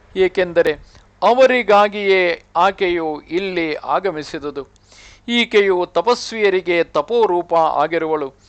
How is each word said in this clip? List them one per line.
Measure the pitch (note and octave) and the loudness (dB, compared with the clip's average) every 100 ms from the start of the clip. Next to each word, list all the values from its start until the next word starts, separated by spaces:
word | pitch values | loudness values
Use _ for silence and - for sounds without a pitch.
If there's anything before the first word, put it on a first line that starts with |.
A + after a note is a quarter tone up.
| _ F#3+ | _ -2
ಏಕೆಂದರೆ | F#3 F#3+ F3 E3+ D#3+ C#3+ - - _ _ | 0 0 0 0 0 -2 -12 -20 _ _
ಅವರಿಗಾಗಿಯೇ | G3 B3 B3+ B3+ G3 G3+ G#3 G#3 G3 F#3 F3+ - - E3 | 2 4 4 4 4 4 4 0 0 2 2 -2 -4 0
ಆಕೆಯು | F#3+ F#3+ F#3 F3 D#3+ D3 - | 0 0 -2 -2 -4 -8 -6
ಇಲ್ಲಿ | E3 G3 F3 D#3+ D3 | -6 -4 -4 -4 -6
ಆಗಮಿಸಿದುದು. | B2 E3 F#3+ D3+ C#3+ D#3+ D3 C#3 C3 _ _ - - - - | -4 -2 -2 -6 -10 -10 -10 -10 -14 _ _ -20 -20 -16 -4
ಈಕೆಯು | A#3+ A3+ G#3 G3 F3+ F3 | -2 2 2 2 0 -2
ತಪಸ್ವಿಯರಿಗೆ | E3+ G#3+ A#3+ - A3+ G3+ F#3 F3 E3+ | -2 0 -2 -4 -2 0 0 0 -2
ತಪೋರೂಪ | E3 - - A#3 G#3 F3+ E3+ | 0 -4 -2 0 0 0 0
ಆಗಿರುವಳು. | E3 D#3 C3+ D#3 E3 D#3+ D#3 C3+ - | 0 2 0 -2 -2 -2 -4 -4 -12